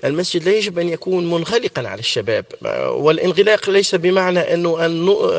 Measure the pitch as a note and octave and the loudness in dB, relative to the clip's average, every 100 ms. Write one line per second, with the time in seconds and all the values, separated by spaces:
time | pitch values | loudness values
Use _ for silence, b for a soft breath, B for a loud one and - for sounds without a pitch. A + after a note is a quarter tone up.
0 | C3 D3+ F3+ F3 E3 G#3+ G#3 F3 E3+ D#3+ | -2 -2 -2 -2 0 0 0 -4 -4 -4
1 | F#3 F#3 E3+ E3+ E3 A#3 - - A2+ G2 | -2 -2 0 -2 0 -2 -2 -4 -8 -6
2 | A#2 B2 G2+ G#2+ - - A1 A#1 C2 A#2+ | -4 -2 0 -2 -4 -8 -6 -2 -2 2
3 | D3 E3 F3 F3 G3+ G#3 - G3 G3 F#3 | 2 2 2 2 2 2 2 2 2 0
4 | F3 F#3+ F#3 F3+ D#3+ E3+ F3 E3 E3 E3 | 2 2 2 0 0 0 0 0 0 0
5 | F3+ G3+ - | 2 2 2